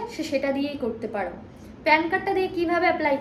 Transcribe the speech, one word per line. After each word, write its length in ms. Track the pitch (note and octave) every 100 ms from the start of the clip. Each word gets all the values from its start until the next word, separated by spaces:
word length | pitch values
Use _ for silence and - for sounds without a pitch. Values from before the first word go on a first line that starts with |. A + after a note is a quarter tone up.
| A4+
সে 100 | -
সেটা 300 | D#4 C#4 C#4
দিয়েই 240 | C4+ C#4+ C#4+
করতে 320 | A#3 - A#3+
পারো। 220 | G#3+ F3+ - - - - -
প্যান 240 | - D#4 E4
কার্ডটা 260 | F#4 G4
দিয়ে 140 | F#4+ F#4+
কীভাবে 380 | - E4+ E4+ F4
অ্যাপ্লাই 300 | D#4+ D4+ C#4